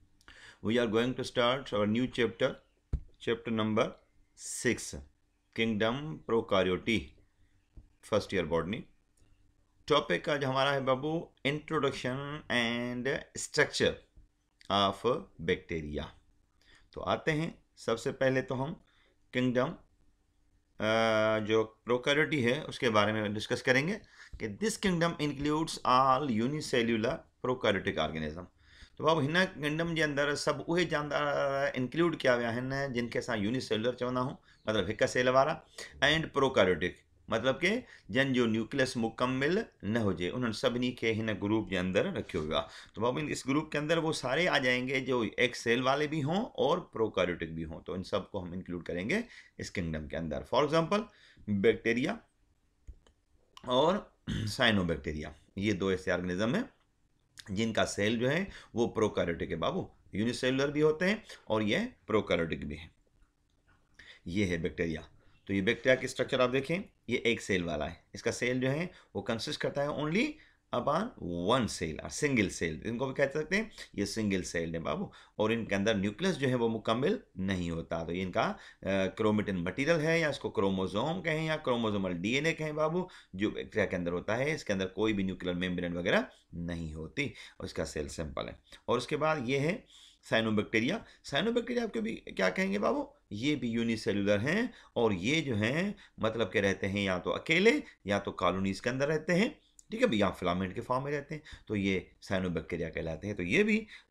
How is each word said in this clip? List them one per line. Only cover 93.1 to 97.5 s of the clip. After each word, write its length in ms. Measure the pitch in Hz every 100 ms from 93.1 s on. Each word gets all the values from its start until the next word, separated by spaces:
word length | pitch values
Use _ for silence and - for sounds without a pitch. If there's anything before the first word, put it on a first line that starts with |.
| - _
ये 240 | 104 135 143
भी 140 | 120
यूनिसेल्युलर 720 | 113 117 110 113 101 101 104
हैं, 340 | 123 190 233 - - -
और 180 | 113
ये 280 | 95 101 160
जो 140 | 139 107
हैं 400 | 107 147 196 202 - -
मतलब 300 | 113 113 113
के 80 | 110
रहते 260 | 98 95 101
हैं 180 | 101 98
या 140 | 92
तो 100 | 90
अकेले 540 | - -